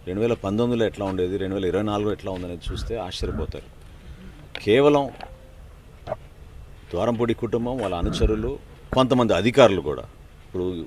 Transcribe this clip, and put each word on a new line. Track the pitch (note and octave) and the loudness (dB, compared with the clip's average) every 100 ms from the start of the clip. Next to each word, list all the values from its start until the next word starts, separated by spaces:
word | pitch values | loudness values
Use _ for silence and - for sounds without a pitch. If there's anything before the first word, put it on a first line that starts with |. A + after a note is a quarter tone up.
| - | -8
రెండు | F#2 | -2
వేల | A#2 | 0
పంతొమ్మిదిలో | A2+ G2 G#2 A#2+ A#2+ G#2+ | 0 0 0 2 2 0
ఎట్లా | F2+ G2 | 0 -4
ఉండేది, | F#2+ F2+ G2 | -2 -2 -2
రెండు | F#2+ G2 | -2 -2
వేల | F#2 | 0
ఇరవై | F2+ | 0
నాలుగులో | G#2+ G#2 G#2 | 0 0 -2
ఎట్లా | F#2+ G2+ | -4 -6
ఉందనేది | F#2 F2+ F2 - | -8 -8 -8 -8
చూస్తే | - - A2+ | -8 -6 -6
ఆశ్చర్యపోతారు. | F2+ - G2 G2 D#2 D2 - - - - - - - - - - | -8 -6 -6 -4 -6 -8 -14 -20 -20 -20 -18 -18 -18 -18 -16 -4
కేవలం | G#2 A#2 C#3+ D3 C#3 - - - - - - - - - - - - - - - - - - | 2 6 6 4 0 -8 -16 -18 -20 -20 -20 -20 -20 -16 -12 -12 -14 -20 -20 -18 -18 -20 -10
ద్వారంపూడి | E2+ A2 A2+ A#2 | -4 -2 0 0
కుటుంబం, | A2 A2+ A#2 A#2 C3 | 0 -2 -2 -2 -4
వాళ్ళ | G2+ F2 | -2 -2
అనుచరులు, | E2+ - G#2+ G#2+ A2+ C#3 - - - | -2 0 2 2 -2 -6 -12 -20 -2
కొంతమంది | - C3 B2+ A#2 | 2 4 4 4
అధికారులు | F2+ G#2 B2 A#2 F#2+ | 4 4 8 8 8
కూడా. | D2 C2+ - - - - - | 0 -4 -8 -16 -20 -20 -10
ఇప్పుడు | F#2 F2+ F2 | -6 -4 -4